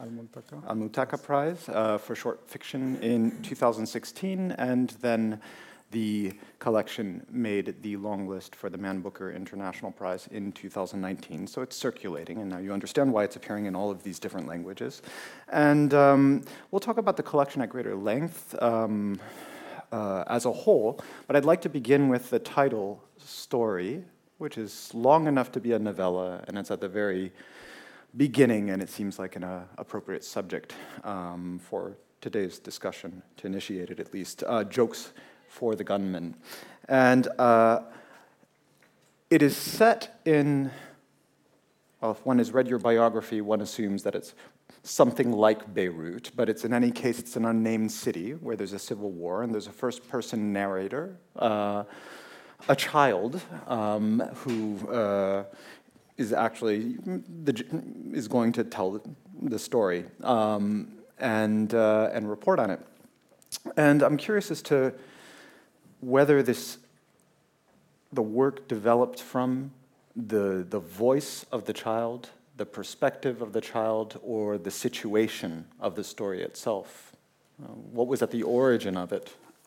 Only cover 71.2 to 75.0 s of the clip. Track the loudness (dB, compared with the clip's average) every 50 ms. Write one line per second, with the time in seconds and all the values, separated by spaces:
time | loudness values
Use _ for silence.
71.2 | 0 -4 -10 -12 -8 -8 -8 -6 -4 -6 -6 -4 -4 -2 -2 0 -2 -2 -4 -8
72.2 | -12 -18 -20 _ _ _ _ -10 -10 -8 -8 -12 -12 -12 -4 0 0 0 0 0
73.2 | -2 -4 -2 -2 -6 -4 -4 -4 -4 -2 -2 0 0 2 0 0 -2 -4 -8 -12
74.2 | -8 -4 -4 -2 -2 -2 -2 -2 -4 -6 -6 -4 -4 -4 -4 -4